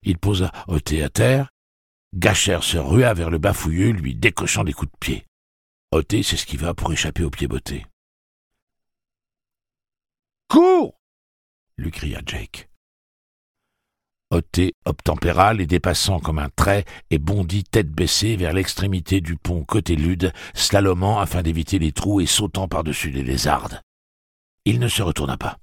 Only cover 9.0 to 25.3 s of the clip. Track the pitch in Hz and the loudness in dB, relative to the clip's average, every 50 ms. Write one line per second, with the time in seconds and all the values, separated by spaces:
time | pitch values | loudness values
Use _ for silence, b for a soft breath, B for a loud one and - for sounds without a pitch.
9 | _ _ _ _ _ _ _ _ _ _ _ _ _ _ _ _ _ _ _ _ | _ _ _ _ _ _ _ _ _ _ _ _ _ _ _ _ _ _ _ _
10 | _ _ _ _ _ _ _ _ _ _ - 285 349 370 381 359 285 - - _ | _ _ _ _ _ _ _ _ _ _ 6 6 8 8 6 6 4 0 -4 _
11 | _ _ _ _ _ _ _ _ _ _ _ _ _ _ _ - - 80 78 - | _ _ _ _ _ _ _ _ _ _ _ _ _ _ _ -8 -8 -8 -8 -6
12 | - 76 - - - - - - 50 - - - - - - _ _ _ _ _ | -8 -6 -8 -8 -8 -8 -8 -8 -8 -10 -14 -20 -20 -20 -20 _ _ _ _ _
13 | _ _ _ _ _ _ _ _ _ _ _ _ _ _ _ _ _ _ _ _ | _ _ _ _ _ _ _ _ _ _ _ _ _ _ _ _ _ _ _ _
14 | _ _ _ _ _ _ - 85 - - - - 90 92 - _ _ - 80 - | _ _ _ _ _ _ 0 0 0 0 0 2 2 2 0 _ _ -6 -6 -4
15 | - - 78 78 - 87 82 85 92 104 113 107 92 76 87 87 - 92 85 - | -2 -2 -2 0 0 0 4 6 6 4 4 2 0 2 0 2 2 2 0 0
16 | - - 98 87 - - 80 78 73 69 - - - - 98 101 98 B B B | 0 0 0 -2 0 -2 -2 -2 -2 -4 0 0 2 2 2 0 0 B B B
17 | B _ - 76 73 80 101 104 92 82 90 101 92 - - 113 101 73 76 76 | B _ -2 -2 0 0 0 0 0 0 -2 -4 -4 0 0 0 0 0 0 0
18 | 92 82 - - 104 107 113 98 92 80 80 95 95 - - - 98 98 95 92 | 0 0 2 0 0 0 0 0 -2 0 0 0 -2 -2 -4 -4 -2 -2 -2 -2
19 | 80 - 95 98 85 80 87 80 _ - 92 85 76 - - 110 - - 85 76 | -2 0 0 0 0 -2 -6 -6 _ -4 -4 -4 -4 -2 -2 -2 0 0 0 2
20 | 73 85 92 90 92 87 - B B B B - - - - 101 98 98 92 87 | 2 0 0 2 0 -2 -2 B B B B -2 -2 2 2 4 4 4 2 2
21 | 92 101 107 107 98 - - 87 85 80 82 82 80 - - 98 82 78 71 - | 2 2 2 2 0 -2 -2 -2 -2 0 0 -2 -2 0 0 0 0 0 -2 -2
22 | - 95 104 101 85 78 - - 107 98 - 95 95 90 - 80 78 78 71 - | -2 0 2 2 2 2 2 0 0 -2 -4 -4 -6 -4 -4 -4 -2 -2 -4 -4
23 | - 80 67 67 67 62 65 65 65 76 73 67 - - - - - _ _ _ | -6 -6 -4 -4 -2 -2 -2 0 0 0 0 0 -2 -8 -14 -14 -18 _ _ _
24 | _ _ _ _ _ _ _ _ _ _ _ _ _ 104 110 120 123 117 92 - | _ _ _ _ _ _ _ _ _ _ _ _ _ 0 0 2 0 0 0 0
25 | 107 87 76 - 73 67 | -2 -2 -2 -2 -2 -4